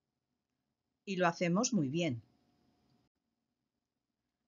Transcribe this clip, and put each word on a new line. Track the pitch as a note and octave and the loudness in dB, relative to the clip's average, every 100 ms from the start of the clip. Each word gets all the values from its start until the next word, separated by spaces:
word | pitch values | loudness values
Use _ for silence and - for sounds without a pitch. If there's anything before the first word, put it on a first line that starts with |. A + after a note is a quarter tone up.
| _ _ _ _ _ _ _ _ _ _ | _ _ _ _ _ _ _ _ _ _
Y | - F3+ | -6 0
lo | F3 | 0
hacemos | F3 F3 F3+ B3 | 2 0 2 2
muy | F#3+ C3+ | 0 0
bien. | D#3+ E3 A#2+ - _ _ _ _ _ _ _ _ _ _ _ _ _ _ _ _ _ _ _ _ _ | 0 -2 -4 -10 _ _ _ _ _ _ _ _ _ _ _ _ _ _ _ _ _ _ _ _ _